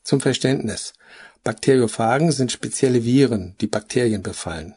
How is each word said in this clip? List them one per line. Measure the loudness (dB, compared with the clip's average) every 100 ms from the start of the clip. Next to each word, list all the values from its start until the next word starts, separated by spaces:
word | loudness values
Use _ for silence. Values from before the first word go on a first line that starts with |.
Zum | 0 0
Verständnis: | 0 0 0 0 -2 -8 -12 _ _ -20 -20 _
Bakteriophagen | -6 0 2 4 2 0 0 2 2
sind | 0 -2
spezielle | -4 -8 0 2 2
Viren, | 2 4 4 0 -6 -6
die | -4
Bakterien | -4 -4 0 0 -2
befallen. | -6 -10 -10 -10 -12